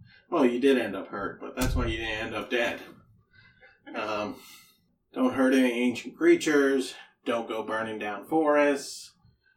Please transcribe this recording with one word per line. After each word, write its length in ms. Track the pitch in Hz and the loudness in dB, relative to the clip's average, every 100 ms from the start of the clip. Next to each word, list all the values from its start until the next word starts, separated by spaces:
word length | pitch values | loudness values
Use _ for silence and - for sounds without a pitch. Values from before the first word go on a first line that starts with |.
| - _ _ | -20 _ _
Well, 160 | 170 123 | 2 2
you 140 | 123 | 4
did 180 | 135 123 | 4 4
end 180 | 107 95 | 0 -8
up 120 | - | -10
hurt, 300 | 104 95 - | -8 -8 -10
but 140 | - 127 | -12 -4
that's 180 | 123 123 | -2 0
why 120 | 117 | -2
you 100 | 113 | -4
didn't 280 | 113 107 110 | -6 -6 -6
end 80 | - | -8
up 140 | - | -4
dead. 300 | 120 117 - - - _ _ _ _ _ _ - _ - 117 | -2 -2 -4 -14 -20 _ _ _ _ _ _ -20 _ -12 -8
Um, 400 | 107 104 104 - - - _ _ _ _ _ | -6 -4 -6 -10 -18 -20 _ _ _ _ _
don't 200 | 135 127 | -2 0
hurt 200 | 135 131 | 2 4
any 180 | 135 127 | 4 4
ancient 460 | 117 123 113 - - | 2 0 -2 -10 2
creatures. 760 | 165 165 160 143 139 135 123 - - _ - | 4 4 4 2 4 2 -2 -10 -20 _ -4
Don't 220 | 117 113 | -4 -4
go 160 | 110 | -6
burning 360 | 107 110 110 107 | -4 -6 -6 -6
down 260 | 104 104 - | -8 -8 -2
forests. 880 | 160 151 147 143 135 - - - _ _ _ _ | 0 4 4 4 2 -6 -14 -18 _ _ _ _